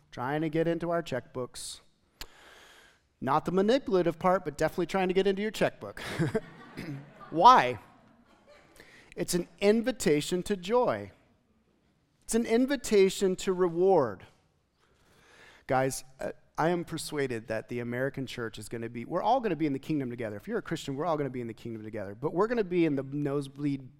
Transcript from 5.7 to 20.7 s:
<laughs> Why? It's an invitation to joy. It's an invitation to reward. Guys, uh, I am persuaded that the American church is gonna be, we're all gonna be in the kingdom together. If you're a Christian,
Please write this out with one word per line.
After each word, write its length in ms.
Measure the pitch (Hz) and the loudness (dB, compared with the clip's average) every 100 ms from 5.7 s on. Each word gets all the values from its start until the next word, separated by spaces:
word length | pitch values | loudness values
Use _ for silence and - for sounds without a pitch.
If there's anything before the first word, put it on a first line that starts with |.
| - 101 - - - 151 220 - - - | -2 -12 -12 -8 -2 0 -2 -6 -20 -20
<laughs> 640 | - 170 139 - - - | -14 -12 -12 -14 -20 -6
Why? 480 | 156 220 254 127 117 - _ _ _ _ _ _ - _ - - - - | 6 10 10 6 -2 -12 _ _ _ _ _ _ -20 _ -20 -20 -20 -14
It's 200 | - 180 | -8 -2
an 120 | 180 - - | -2 -4 0
invitation 800 | 202 226 226 220 185 147 - 180 | 4 4 2 0 2 2 2 -2
to 140 | 175 202 | -2 -4
joy. 560 | 175 247 220 107 101 - _ _ _ _ _ _ _ _ _ _ | 0 0 2 -2 -6 -16 _ _ _ _ _ _ _ _ _ _
It's 100 | - | -2
an 120 | 226 - | -2 2
invitation 880 | 226 262 285 - 208 190 - 196 180 | 2 2 0 2 6 6 4 0 0
to 160 | 196 | -2
reward. 720 | 180 180 165 190 180 120 95 - _ _ _ _ _ _ _ _ _ _ - - - - | 2 2 4 4 6 4 -2 -16 _ _ _ _ _ _ _ _ _ _ -20 -20 -12 0
Guys, 340 | 131 135 - - - | 2 2 -2 -12 -10
uh, 120 | - - _ - | -10 -10 _ -2
I 120 | 160 | 0
am 140 | 175 | 0
persuaded 640 | - 156 - 147 135 117 113 | -4 -8 -6 -2 -2 -4 -4
that 220 | 110 - | -6 -4
the 100 | 120 | -6
American 480 | 120 120 135 135 123 | -4 -2 -4 -4 -8
church 320 | - 113 113 | -8 -8 -8
is 100 | 107 | -12
gonna 200 | 117 113 | -10 -8
be, 160 | 120 | -10
we're 180 | 117 170 | -6 -2
all 180 | 208 262 | 2 2
gonna 140 | 226 | 0
be 120 | 151 156 | -2 -2
in 60 | |
the 60 | 135 | -2
kingdom 320 | - 151 127 | -2 -4 -4
together. 260 | 120 110 104 | -6 -8 -8
If 120 | - | -8
you're 100 | 226 | -8
a 40 | |
Christian, 340 | - | -6